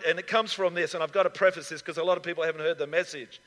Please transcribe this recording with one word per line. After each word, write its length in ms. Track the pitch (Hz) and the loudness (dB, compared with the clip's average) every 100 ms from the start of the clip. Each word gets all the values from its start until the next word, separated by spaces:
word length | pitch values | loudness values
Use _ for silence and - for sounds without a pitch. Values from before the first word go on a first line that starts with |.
| 165 | 0
and 100 | 170 | 0
it 80 | 185 | 0
comes 260 | 226 220 | 0 0
from 220 | - 180 | 0 0
this, 220 | 175 160 175 | 0 -2 -2
and 80 | |
I've 80 | 156 | 0
got 120 | 196 | 2
to 60 | 185 | 2
preface 400 | - 190 170 147 | 4 4 4 -4
this 100 | 156 | -10
'cause 160 | - 165 | -8 -2
a 40 | |
lot 140 | 175 175 | 2 0
of 60 | |
people 200 | 165 170 | 0 -2
haven't 180 | 160 156 | -2 0
heard 180 | 156 160 | -2 -2
the 80 | 147 | -2
message. 520 | 165 180 147 113 - | -2 -2 -6 -14 -18